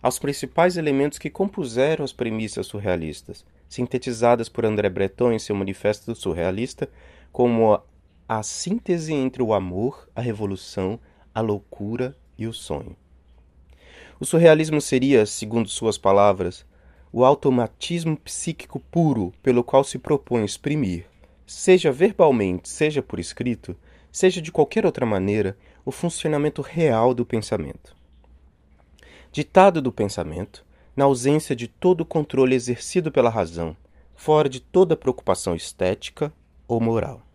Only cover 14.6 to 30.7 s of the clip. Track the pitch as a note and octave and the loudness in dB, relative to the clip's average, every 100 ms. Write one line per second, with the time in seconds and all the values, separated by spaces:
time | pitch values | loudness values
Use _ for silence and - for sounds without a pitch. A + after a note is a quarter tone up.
14.6 | D#3 D3+ - C3 C3+ C3 G#2+ - A2 A#2 | 4 -2 0 0 4 4 4 -2 -4 -4
15.6 | A2 - A2+ G#2 G2 G2 G2+ F#2+ F2+ - | -4 -2 -4 0 2 6 4 4 -2 -6
16.6 | _ _ _ _ _ A2+ B2+ C#3+ C#3+ B2+ | _ _ _ _ _ 2 4 4 2 0
17.6 | A2+ _ - E3+ E3 D3+ - - - D#3+ | -2 _ -8 -6 -4 -6 -8 -10 -8 -8
18.6 | - - - E3+ D#3+ A#2+ F2+ - - A#2+ | -10 -14 -6 0 2 2 -4 -4 2 2
19.6 | A#2+ C3+ C#3 B2+ - D3 - A#2+ G#2 - | 4 2 2 -4 -2 -2 0 -2 -2 -4
20.6 | - D3+ A2 F2 - _ - _ _ - | -4 -2 -2 -4 -10 _ -20 _ _ -8
21.6 | - F#3 E3+ C3 G3 G3+ E3 B2 G2 F2+ | 4 4 4 2 0 4 4 4 0 -2
22.6 | - - D#3 D3 - F2 E2+ - B2 A2+ | -8 -2 -2 -2 -6 -8 -10 -8 -6 -6
23.6 | - A#2 _ _ _ - F#3 F3+ D#3+ - | -8 -16 _ _ _ 0 2 2 -8 0
24.6 | D3 - G3+ - A#2+ G2+ F#2+ G#2+ F#2+ G2+ | 0 2 -2 -2 -2 0 0 0 -2 -6
25.6 | _ _ - - F3 - E3 D3+ D3 D3 | _ _ -12 -6 -6 -4 -4 -2 -2 -4
26.6 | C#3 E3 D#3+ A2+ A#2+ A#2+ A#2+ A2+ G#2+ G#2+ | -8 -2 2 4 2 2 -2 -4 -4 -6
27.6 | D2 - _ _ _ _ _ _ _ _ | -6 -12 _ _ _ _ _ _ _ _
28.6 | _ _ _ _ - - - - D3+ - | _ _ _ _ -20 -20 -14 -8 2 6
29.6 | G3 E3+ B2+ - G2+ - D#2+ D#2+ G2 - | 6 6 -2 -2 -4 -2 -8 -8 -10 -12
30.6 | _ | _